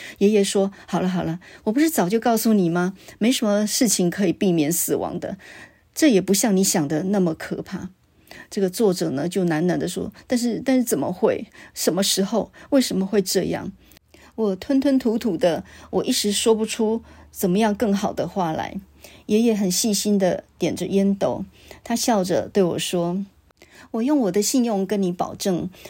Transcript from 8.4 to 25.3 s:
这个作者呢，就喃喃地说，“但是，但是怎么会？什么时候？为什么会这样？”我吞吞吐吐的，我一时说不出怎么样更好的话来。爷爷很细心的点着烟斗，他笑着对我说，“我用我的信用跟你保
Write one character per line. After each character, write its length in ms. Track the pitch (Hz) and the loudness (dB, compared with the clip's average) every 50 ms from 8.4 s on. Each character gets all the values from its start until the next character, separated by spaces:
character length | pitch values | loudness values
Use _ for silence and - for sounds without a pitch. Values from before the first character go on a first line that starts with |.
| - - | -20 -8
这 100 | - 214 | -4 -2
个 80 | 196 180 | -2 -2
作 240 | 180 - 233 196 185 | 0 2 2 2 2
者 160 | - 170 160 | 0 -2 -4
呢， 180 | 131 139 147 175 | -2 -2 -4 -2
就 160 | - 202 180 | -2 0 0
喃 200 | 170 156 151 175 | 0 0 0 0
喃 140 | 175 165 143 | 0 0 0
地 80 | - 180 | -2 -4
说 260 | - 185 - - - - - - | -6 -6 -8 -8 -10 -16 -6 -4
，“但 100 | 254 240 | -2 -2
是， 240 | 240 240 214 - - | 0 -2 -4 -2 0
但 140 | 277 262 254 | 2 2 2
是 60 | 240 | 2
怎 160 | - 226 - | 0 -2 -2
么 120 | - - | -2 -4
会？ 360 | 185 - 220 175 110 - 220 - - - - - - | -2 0 2 2 2 0 -6 -12 -18 -20 -20 -16 -10
什 180 | - - - | -2 -2 0
么 120 | 160 185 196 | 0 2 0
时 200 | - - 190 196 | 0 0 0 -2
候？ 280 | 196 226 208 - - _ - - - | 0 -2 -2 -4 -4 _ -20 -6 0
为 100 | 285 269 | 2 2
什 160 | 247 - 185 | 2 2 -2
么 80 | 190 190 | -2 -2
会 160 | 190 220 202 | 0 0 0
这 260 | 185 - - 185 170 | 0 0 -2 -2 -2
样？” 260 | 160 165 - - 190 - - - - - - _ _ - - - - - | -2 -4 -6 -6 -10 -14 -16 -20 -20 -20 -20 _ _ -20 -20 -20 -16 -6
我 200 | - 220 202 190 | -4 -2 -2 -2
吞 240 | 190 - - 277 269 | -4 -2 0 0 2
吞 200 | 269 285 269 262 | 2 2 2 2
吐 180 | - 233 214 220 | 2 0 0 0
吐 180 | - 226 165 | 0 -2 0
的， 280 | - - 175 156 - - - - - - - | 2 2 2 2 0 -6 -12 -18 -20 -14 -4
我 160 | - 185 - | -4 -2 -2
一 60 | - | 0
时 200 | 247 - - 208 | -2 0 0 -2
说 220 | 202 - - 233 226 | -2 0 2 2 2
不 100 | 214 220 | 2 0
出 380 | 220 - - 220 214 226 233 - - - - - - | -4 -2 -2 0 0 0 -4 -6 -12 -20 -20 -20 -20
怎 180 | - - - 180 | -6 -2 0 0
么 80 | 175 202 | 2 2
样 160 | 226 208 208 | 2 2 0
更 180 | 202 - 190 | 0 0 0
好 220 | 202 196 - - - | 0 0 -2 -4 -4
的 140 | - 135 175 | -4 -6 -4
话 240 | - 196 175 160 | -4 -4 -2 -2
来。 280 | 160 - - - - 196 - _ _ _ - - - - - | -2 -4 -6 -8 -10 -12 -14 _ _ _ -20 -20 -20 -20 -4
爷 160 | - 208 220 | 0 2 2
爷 140 | 233 233 220 | 4 2 2
很 160 | 202 208 180 | 2 0 0
细 200 | 180 - - 226 | 0 0 0 0
心 280 | 202 - - 208 208 196 | -2 0 0 2 2 2
的 240 | 190 175 - - - _ _ _ | 2 2 0 -2 -6 _ _ _
点 160 | 180 - 202 | -2 -2 -2
着 100 | 202 185 | -4 -4
烟 300 | - 190 196 196 196 196 | -2 0 2 2 2 2
斗， 300 | 196 - 131 113 - 196 - - - - - - - _ | 0 0 -2 -2 -4 -8 -10 -14 -20 -20 -20 -20 -20 _
他 120 | - 233 | -6 -4
笑 280 | 226 - 262 226 202 180 | -2 0 0 0 0 0
着 240 | 185 170 113 - 101 | 0 0 -2 -2 0
对 140 | - 202 | 2 2
我 160 | 190 170 135 165 | 2 2 0 -2
说 480 | - - - 175 170 175 180 196 196 - _ _ _ _ _ _ - _ - - - - | -4 -2 -2 -2 -2 -2 -2 -4 -6 -8 _ _ _ _ _ _ -20 _ -20 -20 -16 -8
，“我 120 | - 226 233 | -6 -2 0
用 160 | 277 302 285 | 2 2 2
我 120 | 233 185 | 2 2
的 100 | 175 208 | 2 0
信 220 | 208 - - 262 233 | 0 2 2 2 0
用 220 | 233 214 190 190 | 2 0 -2 -2
跟 160 | 180 214 196 | -2 0 0
你 100 | 196 175 | 0 -2
保 220 | 175 - - - | -2 -2 -6 -6